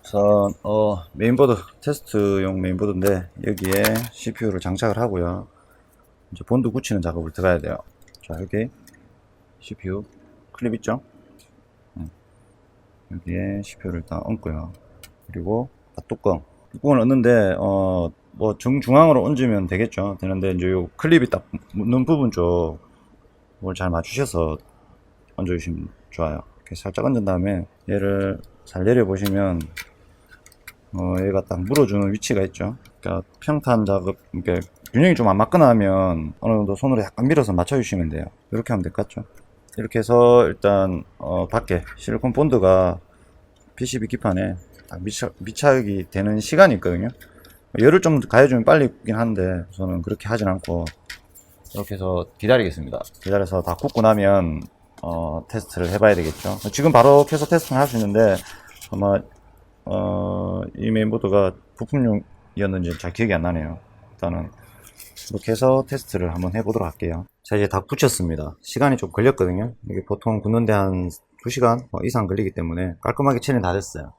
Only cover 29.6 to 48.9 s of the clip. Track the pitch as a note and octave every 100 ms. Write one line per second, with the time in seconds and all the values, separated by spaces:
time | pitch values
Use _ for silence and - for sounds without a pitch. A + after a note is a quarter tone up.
29.6 | D2+ - - _ _ _ _ - - _
30.6 | - _ _ F#2 F2+ F2+ F#2+ G2 F#2+ F2
31.6 | F2+ C#3+ A#2 G2+ G2 G#2 - G#2 F#2+ -
32.6 | G2 B2+ - _ F2+ F2+ - _ - D3+
33.6 | C3+ A#2 G2+ G2 F2+ - _ F2 F2 F2
34.6 | F2+ _ - A#2+ F3+ E3 A2 F#2+ A2 F3+
35.6 | C#3+ A2+ G2 F#2+ F#2+ E2+ D#2 - A2 A2
36.6 | G2+ G2 C3+ A#2+ G2 - B2+ D3+ A2 F2+
37.6 | F2 C#3 A2+ F#2+ D#2+ D#2 D#2+ _ _ A2
38.6 | A2+ F#2+ F2+ - G#2 - G#2 - - _
39.6 | _ - A2 A2+ G#2 A#2+ A#2+ A#2+ E2+ -
40.6 | G2+ G2+ F#2+ F2 - _ - F2+ F2 A#2
41.6 | - F2+ - - - A2+ C3 A#2 D3+ B2+
42.6 | F#2+ F#2 F#2 E2+ _ _ _ _ _ _
43.6 | _ - B2+ B2+ A2 B2 A2 F#2 G2 F2+
44.6 | - - - F2 F#2+ - G2+ - F#2+ -
45.6 | D3 C3 G#2 G2 F2 F#2+ G#2 A2 G#2+ D#3
46.6 | F#3+ G2+ F2+ F2 A2+ - - - - -
47.6 | _ - B2+ F3+ E3+ D3+ - A2+ C3+ B2+
48.6 | A2+ D#3 C3